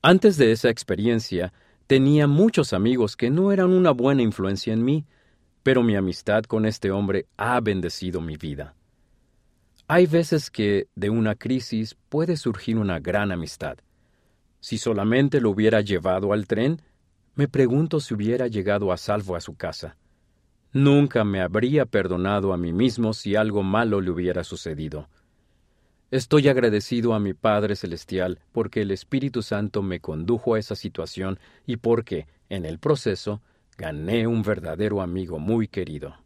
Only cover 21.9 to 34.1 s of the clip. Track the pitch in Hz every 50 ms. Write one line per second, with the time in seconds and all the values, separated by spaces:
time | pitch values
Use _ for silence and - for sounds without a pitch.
21.9 | - 107 90 90 90 90 90 95 104 101 95 98 92 87 87 85 82 92 120 131
22.9 | 110 120 117 110 110 - - 104 98 107 107 110 101 104 98 95 95 110 117 113
23.9 | 104 101 95 90 85 85 90 90 87 87 82 - - 80 - 85 78 73 78 76
24.9 | 71 73 73 _ _ _ _ _ _ _ _ _ _ _ _ _ _ _ _ _
25.9 | _ _ _ _ - 131 127 - - 151 135 143 135 127 120 117 104 104 104 -
26.9 | 127 120 110 117 113 107 104 98 90 _ - 113 104 104 104 101 101 - - 92
27.9 | 82 82 - - 95 92 90 92 90 - _ _ _ 117 110 101 - 113 104 98
28.9 | 98 95 - _ - 135 131 139 120 120 104 - 110 101 107 101 - 104 98 95
29.9 | 90 82 - - 78 78 82 90 120 110 - - 113 110 107 - - - - 95
30.9 | - - 82 80 - - 95 95 95 - _ _ _ _ _ - 120 117 - 117
31.9 | 117 113 113 - - 82 76 _ _ _ _ _ 98 98 85 78 82 87 - 147
32.9 | 151 139 - 117 98 - - 104 104 107 _ _ _ _ _ _ _ - - 80
33.9 | 78 73 78 87